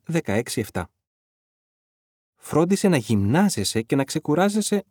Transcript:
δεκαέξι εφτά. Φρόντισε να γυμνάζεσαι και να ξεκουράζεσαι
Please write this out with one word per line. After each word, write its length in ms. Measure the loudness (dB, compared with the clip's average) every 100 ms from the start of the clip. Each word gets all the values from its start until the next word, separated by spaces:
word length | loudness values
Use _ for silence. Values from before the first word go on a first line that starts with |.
δεκαέξι 560 | -6 -4 -2 -2 -2 -4
εφτά. 320 | -4 -6 -8 _ _ _ _ _ _ _ _ _ _ _ _ _ _ _
Φρόντισε 520 | -4 0 2 2 2
να 100 | 2
γυμνάζεσαι 840 | 2 0 2 2 2 0 -4 -4
και 140 | -2 0
να 80 |
ξεκουράζεσαι 800 | 0 -4 -2 2 2 0 -2 -2 -2